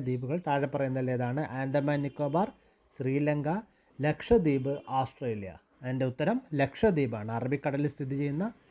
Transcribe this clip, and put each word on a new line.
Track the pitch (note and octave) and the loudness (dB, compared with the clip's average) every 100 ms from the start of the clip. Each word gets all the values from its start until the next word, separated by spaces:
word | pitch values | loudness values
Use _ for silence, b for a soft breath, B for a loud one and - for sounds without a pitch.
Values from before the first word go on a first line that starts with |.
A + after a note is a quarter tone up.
| B2+ | 0
ദ്വീപുകൾ | B2+ B2+ D#3+ E3+ | -2 -2 -4 0
താഴെ | C#3+ C#3 C#3+ | 0 0 0
പറയുന്നതിൽ | C3+ C3 B2+ B2+ | 0 0 0 0
ഏതാണ്? | B2 C3 D3+ B2 | 0 -2 -4 -4
ആൻഡമാൻ | C3+ C#3+ C#3+ D3 C#3 | -2 0 2 0 -2
നിക്കോബാർ, | - D3 D3 G#3 - b b b - | -2 0 0 0 -4 b b b -8
ശ്രീലങ്ക, | C3 C#3 D3 D3 C#3+ F3+ A#3 b b b | -2 0 2 0 0 -4 -6 b b b
ലക്ഷദ്വീപ്, | C#3+ D3 - A#3 D#3+ C#3 C3 C#3+ - C3 | -2 0 4 4 6 2 0 -4 -2 -2
ഓസ്ട്രേലിയ. | C3 - C3 A2 F#2+ E2+ _ _ | -2 -4 -6 -6 -6 -12 _ _
അതിൻ്റെ | B2+ C3 C3 | -4 -2 0
ഉത്തരം | B2 D3+ A#3+ - | 0 0 0 0
ലക്ഷദ്വീപാണ്. | D3 C3+ - A3 E3 C3 A2+ A2 | 0 0 4 2 4 2 -2 -4
അറബിക്കടലിൽ | A2+ A#2 C#3 D3+ C#3 D3 | -2 0 0 0 0 0
സ്ഥിതി | - C3+ C#3 | -2 -6 -2
ചെയ്യുന്ന | C#3+ C#3+ G#3 - b | -2 -2 -4 -6 b